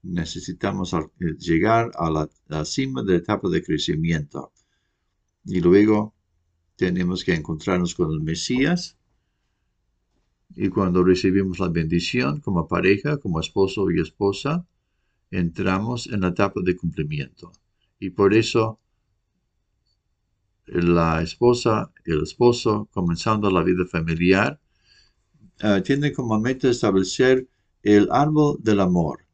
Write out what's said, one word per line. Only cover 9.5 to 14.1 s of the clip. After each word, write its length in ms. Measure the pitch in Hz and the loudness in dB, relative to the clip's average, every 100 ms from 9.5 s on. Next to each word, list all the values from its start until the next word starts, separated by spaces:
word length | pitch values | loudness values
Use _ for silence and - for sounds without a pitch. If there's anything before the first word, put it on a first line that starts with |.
| _ _ _ _ _ _ _ _ _ _ - | _ _ _ _ _ _ _ _ _ _ -4
Y 140 | 98 | -2
cuando 340 | 104 92 90 | 0 2 4
recibimos 560 | 92 90 98 95 95 90 | 4 4 4 2 0 -2
la 80 | 90 | -2
bendición 720 | 82 80 87 - 123 131 151 | -2 0 -2 0 -2 -2 -4
como 260 | - 90 82 | -2 -4 -2
pareja, 520 | 92 90 104 147 147 | 0 2 2 0 -4
como 200 | 101 80 | -4 -6
esposo 540 | 78 101 95 - 95 | -4 0 0 0 -2
y 80 | 87 | -2
esposa, 680 | 80 | -4